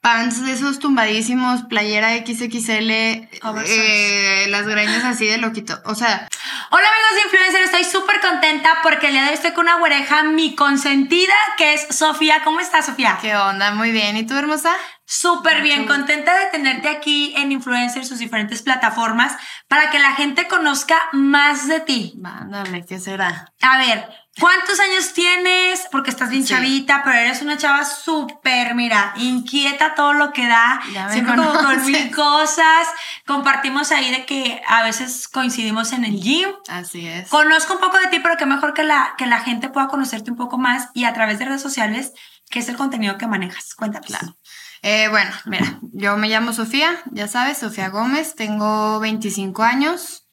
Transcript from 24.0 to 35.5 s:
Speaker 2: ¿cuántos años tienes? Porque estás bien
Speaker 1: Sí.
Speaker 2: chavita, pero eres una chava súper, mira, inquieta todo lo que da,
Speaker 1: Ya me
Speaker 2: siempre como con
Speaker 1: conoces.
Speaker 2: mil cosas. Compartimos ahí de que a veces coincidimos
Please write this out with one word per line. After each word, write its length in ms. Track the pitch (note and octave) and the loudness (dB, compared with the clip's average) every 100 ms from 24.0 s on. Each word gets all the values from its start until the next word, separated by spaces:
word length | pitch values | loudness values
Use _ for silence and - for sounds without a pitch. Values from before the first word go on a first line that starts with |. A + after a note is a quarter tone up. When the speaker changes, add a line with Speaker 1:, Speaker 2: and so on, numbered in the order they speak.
| - - _ - | -4 -20 _ 2
Speaker 2:
¿cuántos 400 | F4 F4+ F4+ G4 | 4 4 2 0
años 340 | G4 F#4+ - | 2 0 -2
tienes? 760 | - F4 F4+ F4+ F4+ F#4 F#4 - | 0 2 2 2 2 2 -2 -4
Porque 200 | C#4 C4+ | -4 -4
estás 200 | - B3 | -4 -2
bien 140 | C4+ C4 | 0 0
Speaker 1:
Sí. 40 | |
Speaker 2:
chavita, 480 | B3+ C4 C4+ C4+ C#4 | 0 2 -2 2 2
pero 160 | C4 A#3+ | 4 2
eres 240 | A#3 B3+ | 2 0
una 140 | D4 D4 | -4 -2
chava 280 | D4 C#4+ | 2 2
súper, 920 | D4 - - D#4 B3+ - C4 B3 A#3+ A#3+ | 0 -6 -4 -4 -4 -4 0 0 0 -2
mira, 360 | A#3+ G#3+ G3+ G3+ | 2 2 0 -2
inquieta 800 | B3 B3+ A#3+ C#4 C#4 C#4 D#4 D#4 | -2 -2 -2 -2 -2 0 0 2
todo 160 | D4 | 2
lo 200 | D4 D4 | 2 0
que 140 | C#4+ A#3+ | 0 2
da, 340 | A#3 A#3 B3+ - | 4 4 2 -4
Speaker 1:
Ya 140 | G3+ G3 | -8 -2
me 40 | |
Speaker 2:
siempre 200 | G#3+ A#3+ | -2 2
como 200 | A#3+ G#3 | 2 4
con 100 | - | 2
Speaker 1:
conoces. 220 | C#4 C4 C4+ | 4 2 2
Speaker 2:
mil 280 | C#4+ C4+ | 0 -2
cosas. 720 | - D4 D4+ D#4 - D#4+ E4 E4+ - - - - | 0 2 4 2 4 6 6 4 -4 -12 -14 -4
Compartimos 640 | C#4 C4+ C4+ C4+ C4+ D4 | -2 0 0 0 -2 0
ahí 220 | D4+ C4 | 0 0
de 120 | C4 B3+ | -4 -4
que 360 | C#4 B3+ - - | -4 -4 -6 0
a 160 | A3+ | 2
veces 420 | A3+ A3 B3+ - - | 2 -2 -8 -8 -8
coincidimos 640 | C4 B3+ | -4 -4